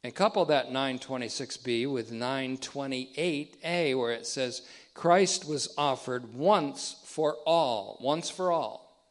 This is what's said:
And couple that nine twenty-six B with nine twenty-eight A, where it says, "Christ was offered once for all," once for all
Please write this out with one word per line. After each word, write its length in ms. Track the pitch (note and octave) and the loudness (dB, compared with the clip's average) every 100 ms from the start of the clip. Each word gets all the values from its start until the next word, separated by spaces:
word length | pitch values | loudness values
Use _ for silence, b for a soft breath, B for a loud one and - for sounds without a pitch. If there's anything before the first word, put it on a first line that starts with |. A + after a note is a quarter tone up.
And 120 | C3 - | -8 2
couple 300 | G3+ G#3+ D#3+ | 2 4 4
that 260 | D3 B2 | 4 2
nine 260 | C3 C3+ B2+ | -2 -2 -4
twenty-six 580 | - C3 A#2 - C3+ - | -6 -6 -6 -6 -8 -8
B 280 | B2+ A#2 C3 | -2 0 0
with 260 | C3+ A2+ | -2 -4
nine 460 | A2+ B2 C3+ C3 C3 | -4 -2 -2 -2 -6
twenty-eight 1000 | - C#3+ C#3 C3 C3 - F3 D3 D3 - | -6 -8 -4 -6 -6 -4 -2 -2 -6 -10
A, 320 | E3 F3 D#3+ C3 | -4 0 0 2
where 180 | A#2 | 0
it 120 | A#2 A#2 | -2 -6
says, 360 | - B2+ A#2+ B B B | -4 -4 -4 B B B
"Christ 540 | - E3+ F3 F#3 - D3 | -2 6 6 6 2 -2
was 260 | D3+ - - | -4 -4 0
offered 560 | D3 C3+ - B2 A#2+ | 0 0 -2 -6 -6
once 640 | A#2 D#3+ G#3 D3 C3+ - - | 0 4 4 2 -4 -10 -10
for 320 | - - D#3 D3+ - | -12 0 0 0 2
all," 520 | E3 C#3+ A2+ G2+ G#2 | 4 4 0 -4 -6
once 300 | B2 D#3 - | 0 0 -2
for 220 | - F#3 | -2 0
all 520 | E3 A#2 A2+ - _ _ | 2 0 -6 -18 _ _